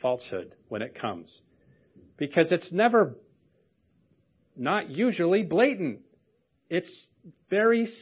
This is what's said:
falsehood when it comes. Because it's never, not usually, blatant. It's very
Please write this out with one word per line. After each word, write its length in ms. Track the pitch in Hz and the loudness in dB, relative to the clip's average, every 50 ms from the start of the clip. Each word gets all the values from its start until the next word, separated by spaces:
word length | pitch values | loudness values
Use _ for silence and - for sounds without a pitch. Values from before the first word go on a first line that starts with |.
falsehood 520 | - 127 123 123 - - - 92 87 - - _ _ - | -4 -4 -2 -4 -6 -10 -10 -10 -10 -12 -18 _ _ -10
when 140 | 113 104 | -8 -8
it 140 | 113 127 - - | -8 -8 -10 -8
comes. 400 | - 113 95 87 82 - - _ _ _ _ _ _ _ _ _ _ _ _ - - _ _ | -8 -8 -8 -8 -12 -18 -20 _ _ _ _ _ _ _ _ _ _ _ _ -20 -20 _ _
Because 340 | - 147 139 - 175 160 165 | -8 -6 -2 2 2 2 4
it's 220 | 180 170 - - | 2 -2 -2 -4
never, 440 | 170 180 220 240 226 233 202 143 120 - _ _ _ _ _ _ _ _ _ _ _ _ _ _ _ _ _ _ _ _ _ _ _ _ _ _ _ | 0 2 2 4 4 4 2 2 -2 -14 _ _ _ _ _ _ _ _ _ _ _ _ _ _ _ _ _ _ _ _ _ _ _ _ _ _ _
not 340 | - 123 143 185 208 - - | -8 -4 -2 -2 -2 -4 -6
usually, 520 | 135 156 226 254 196 - 170 170 185 208 | -4 -2 0 0 0 0 2 2 2 2
blatant. 580 | 220 160 156 180 247 285 262 196 180 135 104 - - _ _ _ _ _ _ _ _ _ _ _ _ - | 2 0 2 2 2 2 2 0 -4 -6 -6 -8 -14 _ _ _ _ _ _ _ _ _ _ _ _ -6
It's 220 | 170 185 - - - - - _ _ _ - 170 - _ _ - | -6 -6 -6 -6 -16 -20 -20 _ _ _ -20 -20 -20 _ _ -4
very 380 | 185 202 214 226 233 233 233 220 - - | 0 2 4 4 4 2 0 -2 -6 -10